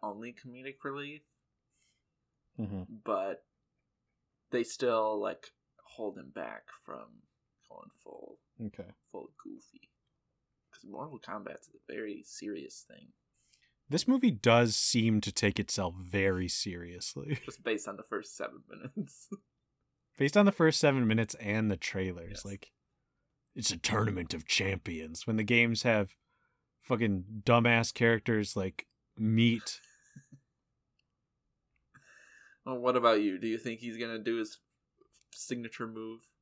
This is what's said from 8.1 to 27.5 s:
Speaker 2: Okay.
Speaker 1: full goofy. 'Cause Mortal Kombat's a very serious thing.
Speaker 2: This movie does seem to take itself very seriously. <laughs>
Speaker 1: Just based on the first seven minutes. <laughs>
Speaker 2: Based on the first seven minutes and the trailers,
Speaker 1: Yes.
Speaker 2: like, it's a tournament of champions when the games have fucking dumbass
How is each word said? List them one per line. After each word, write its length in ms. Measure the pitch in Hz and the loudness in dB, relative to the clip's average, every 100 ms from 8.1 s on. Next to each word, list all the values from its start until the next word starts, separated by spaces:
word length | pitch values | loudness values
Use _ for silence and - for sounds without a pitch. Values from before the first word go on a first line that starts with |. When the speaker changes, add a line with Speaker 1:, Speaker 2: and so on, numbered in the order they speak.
| - - - _ - 110 | -18 -18 -20 _ -12 -10
Speaker 2:
Okay. 260 | - 98 - _ | -10 -16 -18 _
Speaker 1:
full 220 | - - - | -16 -16 -18
goofy. 480 | - - - - _ _ _ _ _ _ _ _ _ | -18 -18 -20 -20 _ _ _ _ _ _ _ _ _
'Cause 140 | - | -20
Mortal 340 | - - 151 127 | -16 -12 -12 -14
Kombat's 500 | - 101 - - - | -12 -12 -10 -14 -18
a 100 | - - | -20 -14
very 300 | 110 110 - | -10 -8 -10
serious 600 | - - 104 80 69 - | -14 -12 -8 -8 -10 -16
thing. 300 | - - - _ _ _ _ _ _ _ - | -20 -20 -20 _ _ _ _ _ _ _ -4
Speaker 2:
This 160 | 151 - | 0 2
movie 220 | 262 247 | 4 4
does 440 | 110 120 117 117 | 4 6 8 6
seem 460 | - - 117 113 107 | 4 2 4 4 4
to 100 | 104 | 2
take 300 | - 101 98 | 0 2 2
itself 340 | 95 - 90 92 | -2 -2 -4 -6
very 520 | 90 98 95 92 90 | -4 2 2 2 -2
seriously. 880 | - 104 87 87 87 - 139 143 143 | -4 -6 -8 -12 -10 -10 -8 -6 -6
<laughs> 20 | |
Speaker 1:
Just 180 | - - | -8 -8
based 240 | 117 107 - | -4 -4 -6
on 100 | 98 | -12
the 60 | |
first 340 | - 107 - - | -8 -8 -8 -10
seven 260 | - - - | -10 -10 -20
minutes. 600 | - - 214 147 - - | -16 -12 -10 -10 -12 -16
<laughs> 840 | 202 _ _ _ _ _ _ _ - | -16 _ _ _ _ _ _ _ -2
Speaker 2:
Based 180 | 139 208 | 2 6
on 80 | |
the 80 | 202 | 6
first 260 | - 160 - | 6 4 6
seven 280 | 147 135 113 | 4 4 4
minutes 280 | 113 110 - | 2 0 -4
and 340 | 104 110 107 | -4 0 0
the 60 | 92 | -2
trailers, 540 | - 95 92 85 85 101 | -4 -4 -4 -6 -10 -12
Speaker 1:
Yes. 80 | |
Speaker 2:
like, 260 | 101 98 - _ _ _ _ _ _ _ _ - | -10 -12 -16 _ _ _ _ _ _ _ _ -4
it's 140 | 107 | -2
a 80 | 85 | 0
tournament 560 | - 107 110 92 85 | 0 2 2 0 -4
of 120 | 82 - | -6 -2
champions 800 | - 98 95 - 80 78 78 - | 0 0 -2 -4 -8 -8 -8 -2
when 100 | 110 | 0
the 60 | |
games 400 | 107 120 117 113 | 4 6 6 4
have 260 | 123 107 95 _ _ _ _ _ _ _ | 4 4 2 _ _ _ _ _ _ _
fucking 420 | - 117 113 95 95 107 | -2 2 2 2 -2 -2
dumbass 480 | 120 | 4